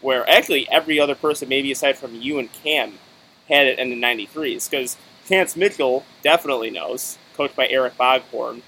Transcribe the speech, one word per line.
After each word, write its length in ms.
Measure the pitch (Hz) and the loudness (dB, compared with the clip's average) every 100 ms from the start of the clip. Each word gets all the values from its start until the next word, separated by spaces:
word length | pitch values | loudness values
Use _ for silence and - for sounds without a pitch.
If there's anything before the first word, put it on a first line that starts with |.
where 260 | 135 127 120 | 2 0 6
actually 400 | 190 233 151 123 | 4 6 -2 2
every 320 | 160 160 151 | 0 2 2
other 140 | 143 | 2
person, 340 | 135 156 151 127 | 0 -2 -2 0
maybe 240 | 135 135 | -2 0
aside 240 | 131 143 131 | 0 0 0
from 200 | 127 113 | -6 -10
you 220 | 123 147 | -6 -4
and 140 | 120 | -6
Cam, 460 | - 156 151 110 98 - - _ _ _ | -8 -2 -2 -2 -8 -20 -20 _ _ _
had 180 | 143 139 | 4 4
it 120 | 127 | 2
in 100 | 127 | -4
the 80 | 120 | -2
ninety-threes, 720 | 120 113 101 151 151 - - | -2 -2 -6 -6 -4 -4 -4
'cause 280 | 143 127 - - - - | -4 -4 -8 -16 -20 -2
Chance 300 | 190 180 160 | 0 0 0
Mitchell 480 | 196 - 135 127 - - | -2 0 -2 -2 -4 -4
definitely 480 | 143 165 147 131 113 | 2 2 2 -4 -4
knows, 480 | 90 78 123 - - - | -6 -8 -8 -10 -14 -20
coached 220 | - 143 - | -6 -6 -2
by 100 | 131 | 0
Eric 280 | 131 127 - | 0 -2 0
Boghorn. 680 | 127 131 - - 120 117 | 2 2 0 -8 -8 -10